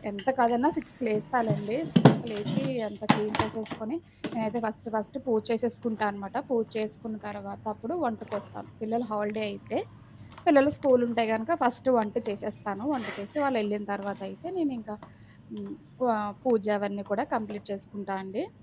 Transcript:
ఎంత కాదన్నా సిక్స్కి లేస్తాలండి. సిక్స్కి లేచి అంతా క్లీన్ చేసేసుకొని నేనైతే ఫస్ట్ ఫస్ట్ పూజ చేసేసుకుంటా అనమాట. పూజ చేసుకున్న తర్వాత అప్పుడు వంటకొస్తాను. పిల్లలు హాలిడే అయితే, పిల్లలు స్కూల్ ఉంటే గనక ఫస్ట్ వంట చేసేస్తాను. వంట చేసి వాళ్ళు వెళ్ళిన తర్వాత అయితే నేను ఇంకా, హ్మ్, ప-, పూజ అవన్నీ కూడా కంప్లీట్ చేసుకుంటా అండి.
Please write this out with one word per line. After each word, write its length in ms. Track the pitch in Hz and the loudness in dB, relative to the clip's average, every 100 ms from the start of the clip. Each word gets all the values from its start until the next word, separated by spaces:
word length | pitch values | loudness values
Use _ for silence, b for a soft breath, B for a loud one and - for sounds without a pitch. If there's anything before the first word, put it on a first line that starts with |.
ఎంత 260 | 220 202 196 | -6 -4 -2
కాదన్నా 380 | 262 233 170 277 | 2 4 4 2
సిక్స్కి 340 | 320 - - | 0 -6 -6
లేస్తాలండి. 720 | 233 214 - 254 226 208 208 240 320 | 0 0 0 0 2 0 0 -2 4
సిక్స్కి 400 | - - - 233 | 8 10 8 0
లేచి 360 | 208 214 214 269 254 | -6 -2 -2 0 -2
అంతా 240 | 214 208 214 | -2 -4 0
క్లీన్ 300 | - 214 214 | 2 2 0
చేసేసుకొని 600 | 220 226 214 - 220 330 - B | -2 -2 -8 -8 -6 -6 -8 B
నేనైతే 360 | - 233 220 226 | -8 -4 -2 -2
ఫస్ట్ 280 | 220 220 - | -4 -6 -4
ఫస్ట్ 280 | 220 208 277 | -4 -4 -6
పూజ 220 | 262 226 214 | 0 0 2
చేసేసుకుంటా 600 | 226 240 - 240 220 214 | 0 0 -2 -4 0 -2
అనమాట. 300 | 202 196 233 | -2 -6 -6
పూజ 220 | 277 240 226 | 0 0 0
చేసుకున్న 460 | 233 214 - 233 214 | -2 -4 -6 -10 -8
తర్వాత 440 | 208 208 196 202 214 | -8 -10 -10 -8 -8
అప్పుడు 240 | 208 226 349 | -6 -4 -2
వంటకొస్తాను. 720 | 285 220 220 208 - - - - | -2 -2 -6 -6 -6 -14 -14 -10
పిల్లలు 300 | 220 233 240 | -4 -2 -2
హాలిడే 380 | 214 208 208 | -2 -2 -2
అయితే, 340 | 214 202 - 226 440 - - B B B | -4 -6 -4 -4 -4 -12 -20 B B B
పిల్లలు 320 | - 285 277 | 6 6 6
స్కూల్ 320 | 285 285 254 | 2 6 6
ఉంటే 200 | 240 233 220 | 6 2 2
గనక 280 | 220 226 339 | 0 0 2
ఫస్ట్ 300 | 247 - - | 2 2 4
వంట 260 | 247 214 240 | 4 4 -2
చేసేస్తాను. 640 | 226 202 - - - 196 247 | -4 -4 -6 -6 -6 -4 -2
వంట 200 | 277 208 | -2 -4
చేసి 260 | 196 202 302 | -8 -6 0
వాళ్ళు 180 | 277 254 | 0 2
వెళ్ళిన 280 | 208 208 202 | 0 -2 -2
తర్వాత 340 | 202 196 196 | -4 -4 -6
అయితే 260 | 190 196 330 | -8 -8 -6
నేను 220 | 381 302 | -2 -2
ఇంకా, 220 | 247 214 208 B B B B - | -2 -8 -10 B B B B -14
హ్మ్, 240 | 214 202 202 - - | -10 -10 -10 -14 -2
ప-, 140 | 247 220 208 202 | 2 2 0 -2
పూజ 300 | 262 226 202 | 2 2 4
అవన్నీ 340 | 208 202 202 | 0 0 -4
కూడా 220 | 196 208 294 | -2 -2 0
కంప్లీట్ 380 | 247 208 208 202 | -2 -2 -8 -6
చేసుకుంటా 480 | 196 - 202 196 190 | -8 -6 -8 -4 -4
అండి. 280 | 190 196 370 - | -4 -4 -6 -6